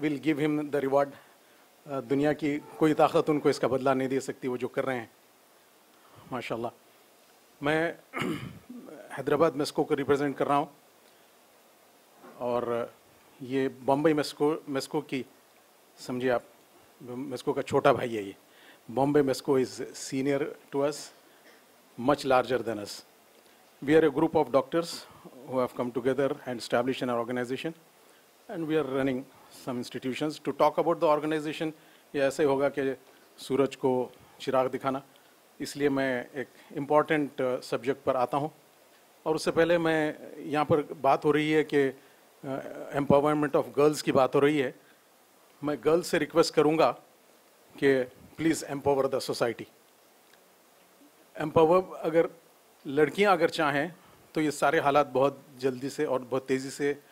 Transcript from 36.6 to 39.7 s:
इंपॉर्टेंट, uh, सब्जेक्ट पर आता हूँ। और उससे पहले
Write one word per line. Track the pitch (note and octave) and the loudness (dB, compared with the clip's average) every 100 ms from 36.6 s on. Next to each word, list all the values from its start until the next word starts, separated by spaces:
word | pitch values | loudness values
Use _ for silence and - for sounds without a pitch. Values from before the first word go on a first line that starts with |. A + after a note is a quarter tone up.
| - D#3 | -14 -10
इंपॉर्टेंट, | C#3 D3+ D3+ D#3 C#3 - | 0 2 2 0 -2 -4
uh, | B2+ B2+ | -4 -4
सब्जेक्ट | - C3+ A#2 - | -4 -4 -4 -2
पर | - C3 | -2 0
आता | B2+ C#3+ | 0 -2
हूँ। | D3+ - _ _ _ _ _ _ D#3+ | -4 -8 _ _ _ _ _ _ -4
और | D#3+ | -2
उससे | F3+ | 0
पहले | E3 E3 | 2 4